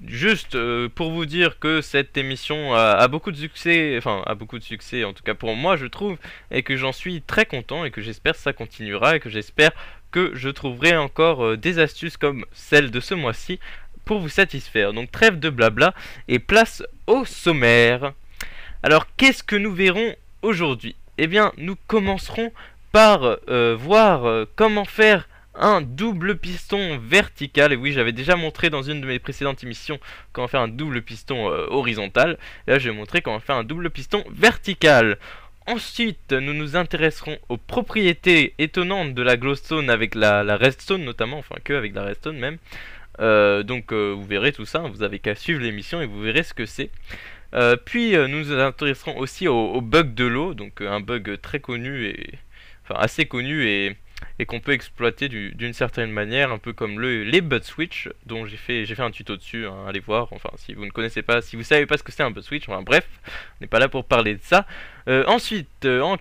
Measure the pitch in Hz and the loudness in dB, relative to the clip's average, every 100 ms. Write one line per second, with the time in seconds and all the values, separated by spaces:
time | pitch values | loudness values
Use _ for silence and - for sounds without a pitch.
0 | 110 117 202 202 - 131 117 120 120 - | -10 -2 2 2 0 -4 -2 -2 -2 -4
1 | 160 165 156 170 170 - 151 156 - 143 | -4 -4 -2 2 0 0 -2 0 0 0
2 | - 143 135 131 - 151 143 117 110 101 | 0 -4 -6 -6 -6 -4 2 4 6 6
3 | 127 156 202 147 156 - 170 170 151 120 | 4 2 -6 -8 -10 -4 2 4 2 0
4 | 120 98 - 107 110 120 - 110 - 123 | -2 -2 -2 -6 -8 -14 -12 -14 -8 -4
5 | 101 98 - 104 113 110 170 170 123 - | -4 -6 -6 -4 -4 -2 0 0 -2 -6
6 | 202 175 - - - 131 - 131 131 - | -6 -6 -12 -18 -6 -4 -2 -2 -4 -4
7 | 185 170 - - 220 127 - 151 147 117 | -8 -8 -2 0 0 -2 -6 -6 -6 -8
8 | 107 - 156 - 143 131 110 - 107 101 | -10 -4 -2 -2 -4 -6 -8 -10 -6 2
9 | 127 160 117 107 - - 156 - - - | 2 2 -2 -8 -4 4 4 2 -10 -18
10 | - 175 185 127 135 139 139 123 165 165 | -6 -2 -2 -2 -6 -6 -8 0 2 4
11 | 139 - 165 139 113 110 160 170 151 - | 2 2 2 4 0 0 0 2 0 -2
12 | 170 - 147 131 - - - 147 135 123 | -10 -2 -2 -2 -8 -14 2 4 4 -2
13 | - 185 127 - - 185 - - - - | -4 -2 -2 -4 -6 -8 -10 -14 -14 -10
14 | - 208 156 - 196 135 - 110 101 110 | -4 -2 0 0 0 -2 -4 0 0 0
15 | 123 - 226 165 160 123 113 110 165 - | -6 2 4 4 0 4 4 6 2 2
16 | - - - 123 - 214 226 - - - | -10 -12 -2 -2 4 4 4 0 -12 -4
17 | - 254 240 - 170 151 120 120 117 123 | 2 2 2 -2 0 4 8 8 6 4
18 | 143 - - - - - - - 143 156 | -2 -8 -16 -12 -12 -12 -12 -2 4 4
19 | - - 262 - - 208 208 180 190 185 | 4 4 4 4 0 -2 0 2 2 2
20 | 226 - - - 220 180 160 120 113 - | -2 -4 -14 -4 0 0 0 -2 -8 -14
21 | - - 160 208 208 - 170 196 - 220 | -8 -2 2 4 2 0 -8 -8 -2 0
22 | 196 190 - - 226 - - - - 214 | 2 -2 -4 -6 -6 -8 -20 -20 2 8
23 | 220 185 123 101 - 123 117 113 143 214 | 8 8 4 0 0 2 4 2 4 8
24 | 214 151 120 113 110 - 214 208 196 - | 8 6 4 0 0 2 2 2 0 4
25 | 214 190 - - - - 202 196 131 135 | 6 6 2 -16 -16 0 4 4 0 -2
26 | 226 180 185 202 175 180 - 202 185 135 | -2 0 -2 -2 -4 -6 -4 -2 -2 -6
27 | 113 190 - - 143 143 147 127 139 139 | 2 2 2 -2 -2 4 4 4 0 0
28 | 117 117 135 175 160 - 170 147 135 151 | 0 0 2 2 0 0 0 0 -4 -6
29 | 131 123 - - 139 135 127 117 - 143 | -4 -6 -6 -4 -4 -4 -8 -10 -10 -10
30 | - - - - 123 135 113 117 151 123 | -12 -20 -12 -6 -2 0 0 -4 -6 -6
31 | - 113 - 127 101 78 76 131 120 107 | -8 -12 -6 -4 -2 -2 -2 -2 0 -2
32 | 98 - 175 - - - - 135 123 107 | 0 2 2 0 -10 -8 0 2 2 -6
33 | 104 170 135 107 - 131 113 165 170 - | -4 -4 -2 -4 -2 -4 -4 -6 -6 -6
34 | 123 208 - 139 220 - - 185 156 131 | -4 -4 -4 2 4 4 -4 4 6 8
35 | 113 98 - - - - - 233 - - | 6 2 -6 -18 -20 -12 -6 -6 -6 -4
36 | 233 165 - 131 139 147 151 170 170 151 | -4 -4 -4 -2 -2 -4 -2 -2 -2 0
37 | 156 - 151 151 - 120 - 247 - 220 | 0 -2 -8 -10 -8 -8 -4 -4 -2 2
38 | 185 170 185 165 135 - 156 180 180 196 | 2 2 4 4 4 0 -2 -2 -2 -2
39 | 151 123 123 120 135 139 - 160 135 113 | -4 0 2 2 0 -4 -2 -2 2 0
40 | 113 113 107 104 104 104 131 - - 190 | 0 2 4 4 2 2 2 2 -4 -4
41 | 135 113 117 151 - - - 143 107 98 | -4 -6 -6 -6 -12 -10 -4 -4 -4 -6
42 | 101 101 156 151 131 165 - - - - | -6 -8 -8 -6 -8 -8 -14 -16 -16 -18
43 | - - 110 107 101 101 104 127 - 110 | -16 -2 4 6 6 4 -2 -6 -4 -2
44 | 104 101 101 101 135 143 107 156 160 104 | -2 -4 -4 -2 0 -2 -6 -6 -6 -4
45 | 101 101 107 101 - 151 117 104 - 170 | -6 -4 -6 -4 -4 -4 -4 -6 -8 -8
46 | 127 104 110 135 165 - 110 - 131 - | -6 -6 -2 -2 -2 -6 -8 -8 -10 -10
47 | - - - - - - 123 120 - 240 | -14 -14 -16 -18 -6 2 4 2 0 -2
48 | 233 175 135 147 147 135 135 - 147 135 | 2 4 2 -2 -2 0 0 0 -2 -4
49 | - 131 131 - 180 120 107 123 113 156 | -6 -6 -6 -2 2 2 2 -2 2 4
50 | 147 110 123 123 180 156 101 - 101 104 | 4 0 0 0 -4 -6 -12 -8 -4 -4
51 | 104 120 101 101 - 143 135 120 127 139 | -4 -6 -6 -10 -8 -8 -6 -8 -8 -6
52 | 104 - - - - - - - - - | -6 -8 -12 -16 -18 -20 -20 -16 -8 -2
53 | 113 - 151 123 131 156 113 101 101 101 | -2 0 -4 -4 -4 -2 0 0 -2 -6
54 | - - - - 110 117 143 135 - - | -16 -16 -10 -8 -6 -4 -2 -2 -4 -2
55 | 117 - 139 110 101 113 120 117 127 123 | -2 -2 -6 -6 -10 -8 -8 -4 -4 -2
56 | 113 107 104 127 135 110 120 110 113 104 | -4 -4 -2 -2 -2 -4 -8 -6 -6 -4
57 | 127 113 104 175 165 120 - - 170 - | -4 -2 -2 -2 -2 -2 -4 -8 -8 -8
58 | - - 117 113 107 104 - 120 104 110 | -12 -14 -12 -10 -10 -10 -6 -4 -4 -4
59 | 117 - 110 98 - 117 107 95 98 98 | -6 -6 -10 -10 -10 -10 -8 -10 -8 -8
60 | 107 110 117 - - - - 104 101 - | -2 -2 -2 -8 -12 -12 -14 -12 -10 -6
61 | 113 113 117 117 - 113 113 151 147 151 | -6 -4 0 0 -2 -8 2 2 4 -2
62 | - - 131 101 - 143 - 95 98 156 | -4 -4 -4 -4 -10 -10 -8 -6 2 2
63 | - - - - - - - 113 131 131 | 2 -10 -14 -14 -16 -16 0 2 2 0
64 | - 120 107 104 - 180 - - - - | 2 2 2 -2 2 2 2 -8 -18 -8
65 | - 131 135 190 - 214 143 - 135 127 | 0 2 4 2 0 -6 -8 -4 0 2
66 | - - | 0 -2